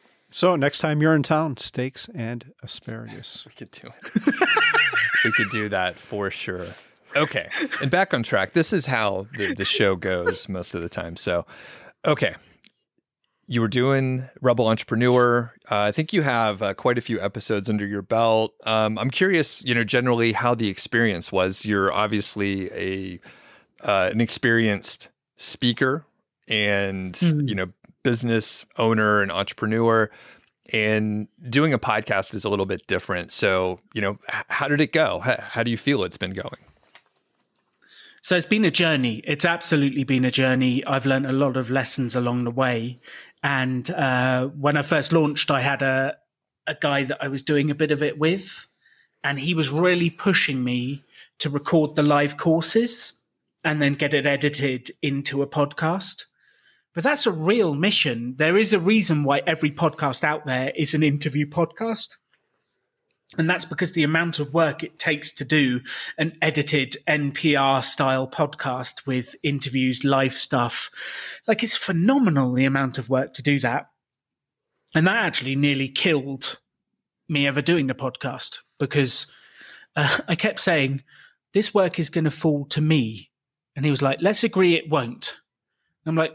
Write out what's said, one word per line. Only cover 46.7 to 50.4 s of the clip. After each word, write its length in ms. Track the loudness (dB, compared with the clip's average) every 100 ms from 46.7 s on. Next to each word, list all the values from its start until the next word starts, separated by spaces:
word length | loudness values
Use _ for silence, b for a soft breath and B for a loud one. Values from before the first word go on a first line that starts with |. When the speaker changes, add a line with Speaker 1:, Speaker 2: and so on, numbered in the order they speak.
Speaker 3:
guy 300 | -4 0 0
that 200 | 0 -4
I 40 | -6
was 160 | -4
doing 260 | 0 2 2
a 60 | 0
bit 160 | 0
of 100 | 2
it 160 | 0 0
with, 480 | 0 0 -4 -14 -16 _ b b b b
and 140 | -6 -4
he 160 | -2
was 160 | 0 0
really 400 | 2 2 4 0
pushing 540 | 0 0 2